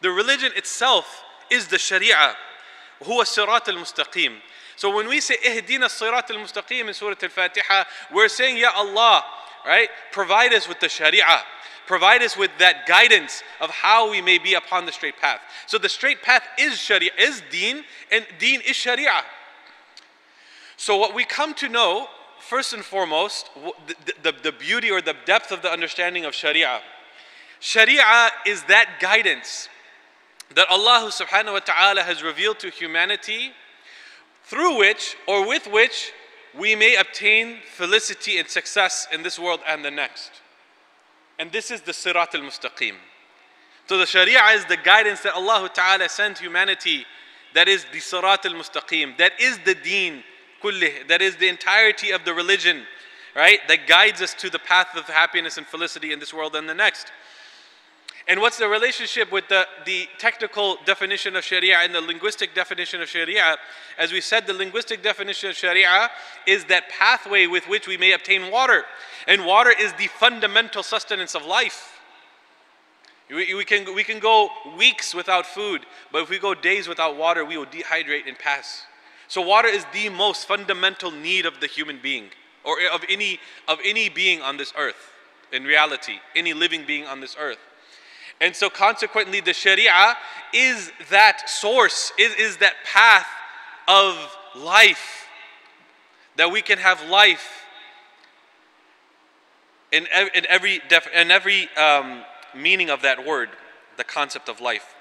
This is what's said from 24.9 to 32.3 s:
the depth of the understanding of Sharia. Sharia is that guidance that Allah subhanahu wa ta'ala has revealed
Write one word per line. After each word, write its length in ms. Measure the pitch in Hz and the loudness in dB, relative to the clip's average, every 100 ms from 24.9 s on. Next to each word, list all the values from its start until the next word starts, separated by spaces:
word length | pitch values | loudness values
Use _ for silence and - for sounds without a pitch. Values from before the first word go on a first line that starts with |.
| 190 | -2
the 140 | 165 151 - | -4 -8 0
depth 260 | 202 - | 0 0
of 100 | 185 | -8
the 80 | 175 | -6
understanding 560 | 170 165 - 175 180 156 | -6 -6 -4 -4 -4 -8
of 80 | |
Sharia. 480 | - 156 156 156 120 - - - - - - - - | -6 -2 0 -2 -4 -10 -20 -20 -20 -20 -20 -20 -16
Sharia 720 | - 220 220 285 233 233 233 - 202 | -4 2 4 6 6 6 6 2 -6
is 180 | 202 | -6
that 360 | - 208 214 175 | 4 4 4 0
guidance 680 | 185 214 202 135 - - - - - _ _ _ _ _ - 143 | 0 2 2 -2 -6 -14 -14 -20 -20 _ _ _ _ _ -4 2
that 140 | 175 | 4
Allah 400 | 185 214 240 220 | 4 4 2 2
subhanahu 420 | - 180 196 214 | -6 -2 0 0
wa 60 | 196 | -4
ta'ala 440 | 190 170 190 196 | -2 2 4 2
has 180 | 175 165 | -2 -4
revealed 380 | 156 | -6